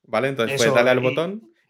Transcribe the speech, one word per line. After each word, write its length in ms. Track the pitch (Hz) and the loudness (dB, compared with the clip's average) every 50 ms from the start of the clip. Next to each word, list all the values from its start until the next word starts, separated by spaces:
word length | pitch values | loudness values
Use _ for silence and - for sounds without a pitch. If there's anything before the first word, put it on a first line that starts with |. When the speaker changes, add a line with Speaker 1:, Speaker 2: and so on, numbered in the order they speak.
| _ | _
Speaker 1:
¿vale? 240 | - 113 110 127 139 | -6 -4 -2 -2 -2
Entonces 260 | 139 123 113 110 135 | -2 -4 -4 -2 -2
fue 100 | 131 117 | 0 0
Speaker 2:
Eso, 60 | 113 131 | 2 4
Speaker 1:
"dale 180 | 120 120 127 | 4 4 4
al 80 | 127 127 | 2 2
Speaker 2:
y 40 | 123 | 0
Speaker 1:
botón", 480 | 127 127 151 165 180 202 220 - - _ _ _ | -2 -2 -2 -4 -4 -6 -10 -14 -18 _ _ _